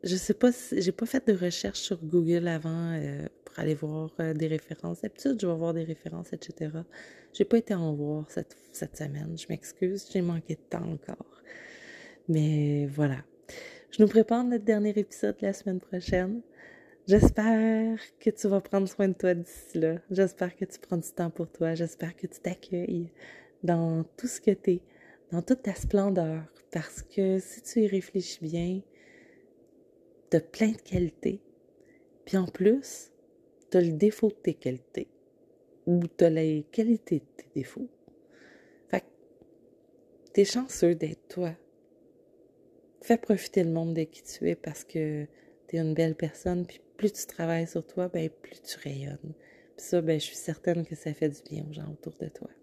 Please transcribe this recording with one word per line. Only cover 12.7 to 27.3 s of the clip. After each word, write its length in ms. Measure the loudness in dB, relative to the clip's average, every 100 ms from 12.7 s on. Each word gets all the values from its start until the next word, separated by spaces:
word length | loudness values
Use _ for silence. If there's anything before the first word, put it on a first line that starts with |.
| 2 0
voilà. 380 | 2 0 0 -8 _ -20 -18 -16 -20 -14
Je 120 | 6
nous 60 | 8
prépare 360 | 8 6 2
notre 200 | 2 0
dernier 260 | 2 2 2
épisode 460 | 0 -2 -2 -4 -2
la 140 | -4
semaine 260 | -2 -4 -4
prochaine. 600 | -4 -8 0 0 0 -4 -10 -20 -20 -20 -20 -16 6
J'espère 920 | 8 8 6 2 4 4 2 0 -2 -8 _
que 80 | -2
tu 200 | 0 0
vas 120 | 0
prendre 260 | 2 0 0
soin 220 | 0 0
de 60 |
toi 180 | 2 2
d'ici 460 | 0 -2 -14 -6 0
là. 200 | 0 0 -4
J'espère 440 | 2 2 2 -6
que 120 | -4 -8
tu 120 | -8
prends 200 | -4 -4
du 120 | -4
temps 200 | -4 -4
pour 200 | -4 -8
toi. 240 | -2 -2
J'espère 400 | 0 -4 -4 -10
que 120 | -8 -12
tu 120 | -8
t'accueilles 720 | -8 -8 -6 -6 -2 -4 -6 -12 -20 -20 -20 _
dans 420 | 0 2 2 0 -4 -8
tout 80 | -8
ce 160 | -2
que 80 | 0
t'es, 320 | 0 0 0 -4 -20 -20 -20 _
dans 80 | -6
toute 220 | 0 0
ta 120 | 0
splendeur. 720 | -4 0 2 2 2 0 -4 -10 _ _
Parce 300 | -8 -8 -14
que 380 | -8 0 2